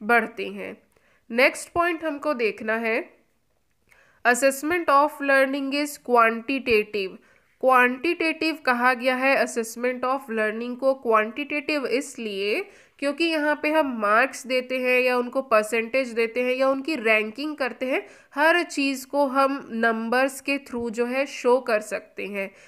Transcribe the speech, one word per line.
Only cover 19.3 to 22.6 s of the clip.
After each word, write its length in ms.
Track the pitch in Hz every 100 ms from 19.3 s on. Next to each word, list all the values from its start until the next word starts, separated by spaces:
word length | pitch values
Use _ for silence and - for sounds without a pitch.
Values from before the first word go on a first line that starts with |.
| 269 269 277 -
नंबर्स 720 | 226 233 226 226 247 269 269
के 160 | - 277
through 320 | 277 247 240
जो 160 | 220 240
है 200 | 262 277
शो 340 | - 254 254
कर 200 | 254 214
सकते 480 | 214 190 - - 196
हैं। 240 | 202 190 -